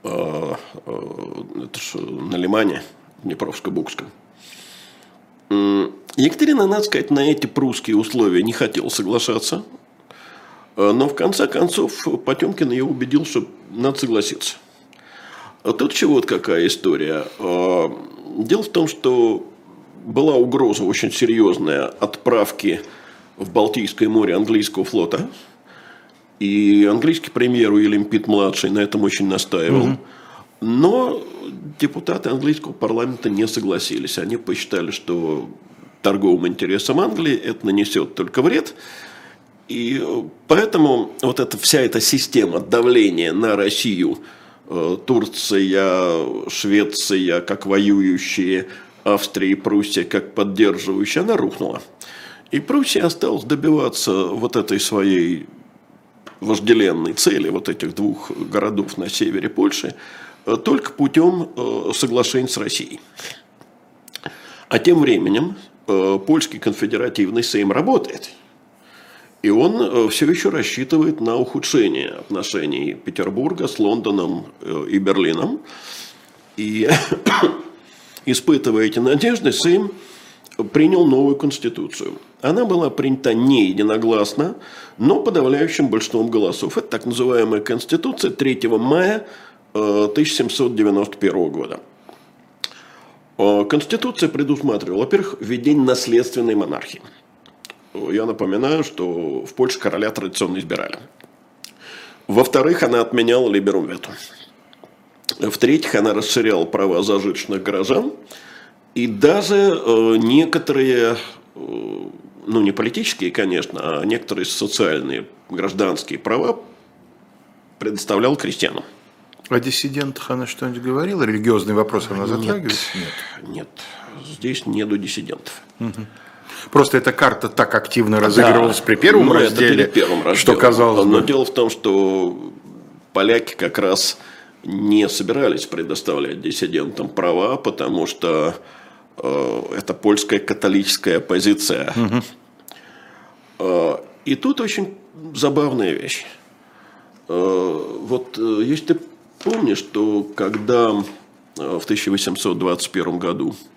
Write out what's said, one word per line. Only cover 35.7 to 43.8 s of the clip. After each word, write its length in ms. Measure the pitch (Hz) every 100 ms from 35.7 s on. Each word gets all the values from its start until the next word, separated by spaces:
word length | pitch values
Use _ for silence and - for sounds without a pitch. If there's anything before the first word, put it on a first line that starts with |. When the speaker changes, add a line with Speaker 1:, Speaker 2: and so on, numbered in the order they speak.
| - - _
Speaker 1:
торговым 460 | 101 98 98 87 87
интересам 540 | 87 92 98 - 139
Англии 340 | 196 214 165 127
это 300 | - 110 110
нанесёт 500 | 98 101 107 71 -
только 260 | 90 -
вред. 320 | 143 247 - - - - - - - - _ _ _
И, 320 | 120 117 135
э, 220 | 78 113 78 - _
поэтому 640 | 190 220 190 151 123 101 -
вот 200 | 131 127
эта, 160 | 123 101
вся 240 | - 151
эта 180 | 123 117
система 600 | - 135 - 123 95 85
давления 720 | - 110 120 123 104 85 85
на 240 | 85 113 101
Россию, 600 | 101 104